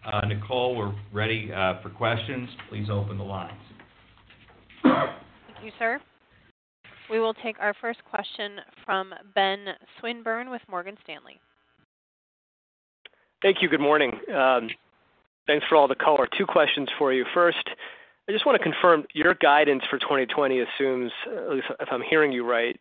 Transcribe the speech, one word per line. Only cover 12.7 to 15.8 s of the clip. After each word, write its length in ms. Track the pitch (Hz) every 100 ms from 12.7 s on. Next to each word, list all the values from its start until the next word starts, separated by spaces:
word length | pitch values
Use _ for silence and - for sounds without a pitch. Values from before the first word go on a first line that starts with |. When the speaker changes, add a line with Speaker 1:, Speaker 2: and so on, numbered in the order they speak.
| _ _ _ - _ _ _
Speaker 3:
Thank 160 | 196 190
you. 80 | 175
Good 120 | 151
morning. 320 | 143 151 139 110 -
Um, 340 | 185 131 127 113 113 _ _ _ _ _ _ -
thanks 180 | 147 -
for 80 |
all 120 | 160